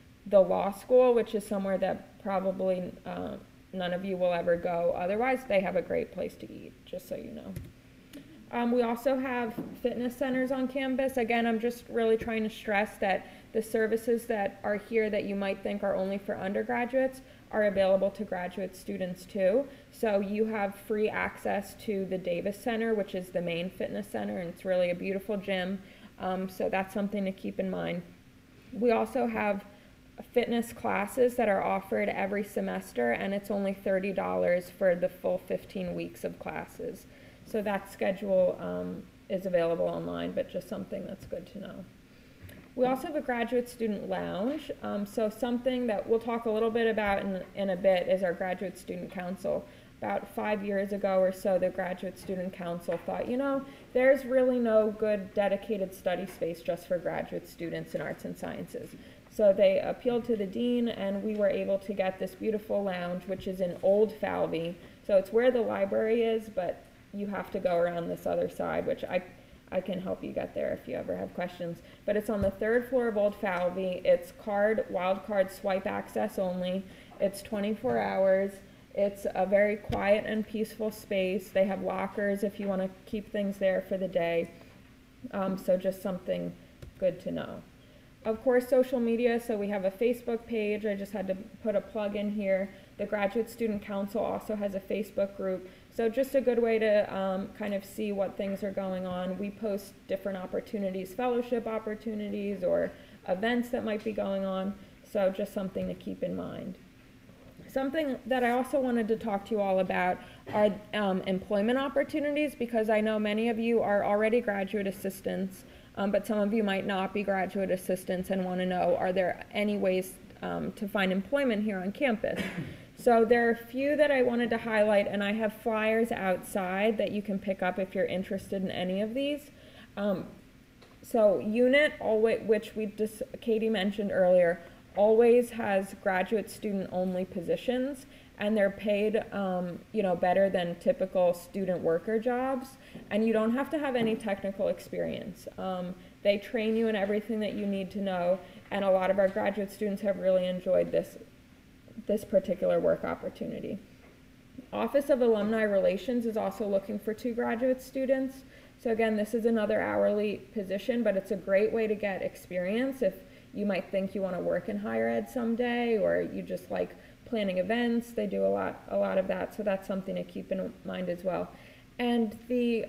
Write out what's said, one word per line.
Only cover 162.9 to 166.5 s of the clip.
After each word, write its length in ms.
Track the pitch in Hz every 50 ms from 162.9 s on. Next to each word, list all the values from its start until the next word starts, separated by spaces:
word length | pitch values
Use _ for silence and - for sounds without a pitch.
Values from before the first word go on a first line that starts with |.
| 269 -
if 140 | 226 190 185 - - - - - - - -
you 100 | 190 208
might 240 | 208 190 175 - - -
think 200 | 190 190 196 -
you 100 | 208 190
wanna 180 | 185 180 175
work 280 | 175 175 170 180 180 226
in 80 | 208
higher 320 | 208 202 226 226 226 226 233
ed 220 | 233 233 214 -
someday, 640 | - 254 233 226 233 220 247 240 240 240 240 233 226
or 240 | 208 180 170 170 175
you 220 | 175 - - 196 175
just 260 | 185